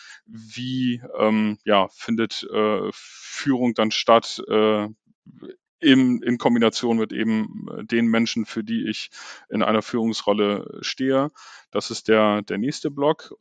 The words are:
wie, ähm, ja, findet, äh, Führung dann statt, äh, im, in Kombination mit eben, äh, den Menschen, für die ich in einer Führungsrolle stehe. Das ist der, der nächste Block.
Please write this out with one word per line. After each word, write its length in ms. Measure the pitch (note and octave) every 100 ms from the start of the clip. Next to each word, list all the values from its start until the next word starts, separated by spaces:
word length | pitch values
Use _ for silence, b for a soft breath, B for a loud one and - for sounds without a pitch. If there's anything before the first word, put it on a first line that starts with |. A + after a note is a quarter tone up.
| B B _
wie, 760 | A2+ A2 A#2+ B2+ C3 B2+ A#2+ A#2+ -
ähm, 400 | A2 G#2+ G#2+ G#2
ja, 220 | G#2+ G2+ F#2
findet, 540 | - - A2+ A2+ - -
äh, 360 | G#2+ G#2+ G2+ G2
Führung 800 | - - - - - C#3+ B2+ B2
dann 180 | A2+ A2
statt, 500 | - - A2+ - - -
äh, 400 | G#2+ G#2+ G#2+ G#2+ G#2+ _ _ - - - - _ -
im, 440 | D3+ C3 B2+ A#2+
in 160 | A#2+ B2
Kombination 580 | C3 A#2+ A2+ - A#2+ A2+
mit 160 | G#2+
eben, 540 | - A2 A2 G#2+ - - -
äh, 80 |
den 220 | - A#2 A#2
Menschen, 400 | A2+ A#2 A#2 G#2+
für 160 | A2+
die 260 | A2 A2+ A2
ich 220 | G#2+ - B B B B
in 140 | A2
einer 200 | G#2+ G#2+
Führungsrolle 960 | - A#2+ A2+ G#2+ - G#2 G2+ G2+ - -
stehe. 520 | - - C3 C3+ D3 B B B B
Das 180 | G#2 -
ist 160 | A2+ -
der, 360 | A2 G#2+ G#2
der 160 | G2+ G2+
nächste 320 | B2 - D3+
Block. 440 | C#3+ C#3+ D#3 - -